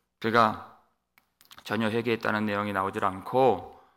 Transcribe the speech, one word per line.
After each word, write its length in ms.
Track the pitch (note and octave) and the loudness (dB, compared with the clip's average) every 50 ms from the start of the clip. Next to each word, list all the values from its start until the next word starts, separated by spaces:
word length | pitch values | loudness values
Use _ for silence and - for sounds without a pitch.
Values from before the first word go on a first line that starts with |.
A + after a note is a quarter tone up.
| _ _ _ _ | _ _ _ _
그가 580 | - A2+ A2 A#2+ A2+ A2 G#2 - - - - _ _ _ _ _ _ _ _ _ _ _ _ _ - _ - - - | -4 2 4 4 4 4 2 -2 -10 -18 -20 _ _ _ _ _ _ _ _ _ _ _ _ _ -20 _ -20 -18 -8
전혀 260 | - A2+ A2 A2+ A2 | -6 -2 -2 0 0
회개했다는 560 | G#2+ A#2 A2 A#2+ A2+ A2 - G#2+ G#2+ G#2+ G#2+ | 0 -2 0 -2 -2 0 0 -2 0 0 -2
내용이 280 | G#2+ G2+ G2+ G#2 G#2 G2+ | -2 -2 -2 -2 -2 -2
나오질 320 | F#2+ F#2+ G2 G2 A2 G#2+ | -2 -4 -4 -2 -2 -2
않고 720 | G2 F#2 F#2+ F#2 - - B2+ C3+ B2 G2+ F2 - - - - - _ _ | -2 -2 -4 -8 -2 0 4 4 4 4 2 -2 -10 -18 -20 -20 _ _